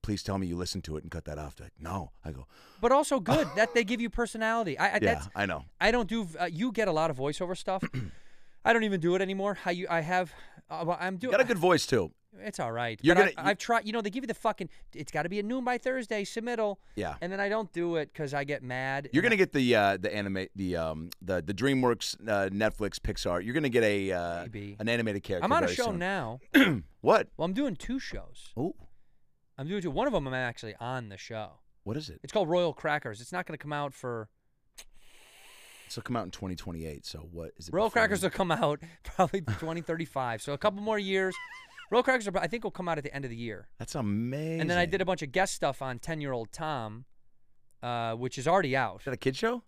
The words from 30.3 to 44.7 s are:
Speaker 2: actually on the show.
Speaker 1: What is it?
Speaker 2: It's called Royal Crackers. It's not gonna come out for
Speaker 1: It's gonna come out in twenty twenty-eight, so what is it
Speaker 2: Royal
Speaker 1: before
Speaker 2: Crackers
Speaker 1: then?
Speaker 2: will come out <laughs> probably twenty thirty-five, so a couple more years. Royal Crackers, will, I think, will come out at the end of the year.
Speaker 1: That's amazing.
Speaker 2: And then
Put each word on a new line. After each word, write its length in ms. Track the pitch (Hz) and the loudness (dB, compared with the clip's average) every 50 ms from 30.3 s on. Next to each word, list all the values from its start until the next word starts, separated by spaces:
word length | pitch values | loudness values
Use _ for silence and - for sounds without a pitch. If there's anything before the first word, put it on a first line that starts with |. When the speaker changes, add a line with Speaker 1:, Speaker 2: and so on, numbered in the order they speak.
| 131 | -2
Speaker 2:
actually 400 | 127 127 120 113 - - 110 98 - | -2 -2 -2 -4 -6 -12 -12 -10 -8
on 300 | 117 120 131 127 117 104 | -6 -6 -4 -6 -6 -8
the 80 | 98 | -12
show. 440 | - - - 117 110 107 82 71 - _ _ _ _ _ | -14 -12 -10 -8 -8 -8 -10 -14 -20 _ _ _ _ _
Speaker 1:
What 120 | 98 117 | -4 -4
is 140 | 151 151 - | -4 -6 -8
it? 100 | - - | -14 -14
Speaker 2:
It's 120 | - 147 - | -14 0 2
called 160 | 214 185 151 | 2 2 4
Royal 240 | 170 180 175 165 - | 4 4 4 2 0
Crackers. 480 | - - 156 147 151 - 120 104 104 | -2 -2 -2 -2 0 -2 -6 -10 -10
It's 100 | 120 - | -12 -8
not 140 | - 180 180 | -6 -6 -6
gonna 100 | - 160 | -6 -10
come 160 | - 143 147 | -10 -8 -6
out 220 | 147 147 143 143 131 | -4 -4 -4 -4 -6
for 340 | - - 127 120 113 110 - _ _ _ _ _ _ _ _ _ - - - - - - - - - - - - - - - - - - - - - - | -8 -6 -6 -6 -6 -8 -10 _ _ _ _ _ _ _ _ _ -20 -20 -20 -20 -20 -20 -20 -20 -20 -20 -20 -20 -20 -20 -20 -20 -20 -20 -20 -20 -20 -16
Speaker 1:
It's 80 | - - | -12 -12
gonna 60 | 117 - | -10 -6
come 120 | - 123 | -2 -2
out 80 | 117 98 | -2 -2
in 60 | 87 | -4
twenty 220 | - - 101 92 90 | -10 -8 -6 -6 -6
twenty-eight, 520 | 82 - 95 87 80 80 80 73 - - | -6 -8 -8 -8 -6 -8 -8 -10 -10 -12
so 140 | - - 78 78 85 | -12 -12 -12 -14 -12
what 200 | 85 85 82 - - | -12 -12 -12 -12 -14
is 120 | - 80 85 | -14 -10 -2
it 60 | - | 0
Speaker 2:
Royal 120 | 180 220 | 0 0
Speaker 1:
before 160 | 220 - 233 | 4 4 4
Speaker 2:
Crackers 180 | 220 208 208 190 | 4 4 2 2
Speaker 1:
then? 100 | 185 175 | 0 -2
Speaker 2:
will 60 | - | 0
come 140 | - 190 175 | 0 0 0
out 300 | 160 226 202 147 147 139 - - | 2 2 2 2 2 0 -6 -18
<laughs> 100 | - _ _ | -20 _ _
probably 360 | - - - 185 156 - 196 | -8 2 4 4 4 4 -2
twenty 400 | 156 117 104 - 160 160 165 175 | -2 -2 -4 -2 -2 -4 -4 -4
thirty-five, 600 | 160 - 165 160 165 - - 139 131 120 117 110 | -4 -4 -4 -4 -4 -4 -4 -4 -2 -2 -4 -4
so 100 | - - | -4 -6
a 60 | 143 139 | -6 0
couple 240 | - 214 196 202 | 0 0 0 0
more 160 | 208 220 220 208 | -4 -2 -2 -2
years. 360 | 202 190 190 190 190 185 - 1047 - - - - - - - - - - | 0 0 0 2 2 0 -2 -6 -12 -14 -16 -18 -20 -20 -20 -20 -6 2
Royal 140 | 202 240 | 2 4
Crackers, 260 | 247 269 262 247 208 202 | 4 4 2 2 0 -2
will, 80 | 180 190 | -2 0
I 80 | 165 160 | -2 -2
think, 160 | 226 233 - | -4 -4 -6
will 80 | - | -8
come 160 | - - 185 175 | -6 -4 -4 -2
out 100 | 165 151 | -2 -2
at 60 | 135 | -4
the 100 | 143 - | -6 -6
end 100 | 139 139 | -6 -8
of 60 | 123 | -6
the 60 | 117 | -8
year. 320 | 113 120 113 104 90 104 - - - | -8 -8 -8 -8 -10 -12 -18 -14 -12
Speaker 1:
That's 160 | 113 - - | -12 -8 -4
amazing. 640 | 147 113 104 101 107 117 123 131 147 156 160 165 165 | -2 0 0 0 0 0 -2 -4 -4 -4 -4 -2 -2
Speaker 2:
And 60 | 160 | 0
then 80 | 170 | 2